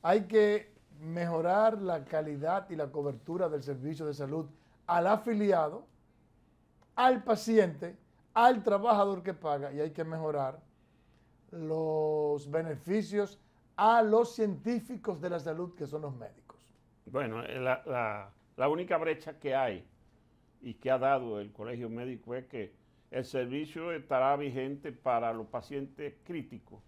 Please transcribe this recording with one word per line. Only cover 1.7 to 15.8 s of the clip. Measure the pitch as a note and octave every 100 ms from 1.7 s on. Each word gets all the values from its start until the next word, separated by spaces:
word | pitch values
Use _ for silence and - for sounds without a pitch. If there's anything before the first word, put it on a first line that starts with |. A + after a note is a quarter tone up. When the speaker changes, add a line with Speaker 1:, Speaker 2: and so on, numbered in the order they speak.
| A3
Speaker 1:
la | F#3+ E3
calidad | C3 D#3 D3+ D3 D3+ F#3+ F#3+
y |
la | D#3+ C#3+
cobertura | D3 C#3+ A#2+ - F3 F3
del | D3+
servicio | C3+ C3 C#3 D3+ D3+
de |
salud | C#3 C3+ D#3 D3+ - _ _ -
al | F3 F3+
afiliado, | G#3+ A#3 G#3+ G3+ F3+ D3+ G3+ - _ _ _ _ _ _ _ _ _ _
al | - B3+ B3
paciente, | - A3 A3 A3 F3+ C#3+ - - _ _ _
al | - A#3+ A#3+
trabajador | A3+ G3+ G#3+ G#3 G3+ F#3+
que | F3+
paga, | E3+ D#3+ C#3+ C#3
y | C#3+
hay | D#3
que | D3+
mejorar | D#3+ D#3+ D#3 D3 C3+ D#3+ - _ _ _ _ _ _ _ _
los | E3+ D#3 D#3+ D#3+ D#3 D#3 D3+ D3 D3 C#3+
beneficios | D#3 E3 C#3+ E3+ G#3 E3+ G#3 G3 - _ _ _
a | - G#3+ A#3
los | A3 A3 A#3
científicos | - G#3+ D#3+ G3 A#3+ - A3+ - E3
de | F3
la | F3
salud, | D3 D#3+ F3+
que | F3